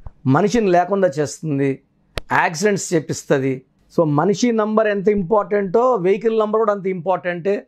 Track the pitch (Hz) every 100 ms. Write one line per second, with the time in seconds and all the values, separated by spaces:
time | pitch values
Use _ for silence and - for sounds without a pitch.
0 | - - 131 139 202 240 208 175 180 196
1 | 185 139 143 - 160 139 139 131 _ _
2 | _ - - 131 180 160 208 196 - 165
3 | 139 143 - 143 135 131 - _ _ -
4 | 165 147 180 202 240 226 214 220 214 202
5 | 185 208 170 214 190 208 196 220 254 240
6 | 175 202 226 220 214 214 220 202 190 185
7 | 165 180 180 175 165 202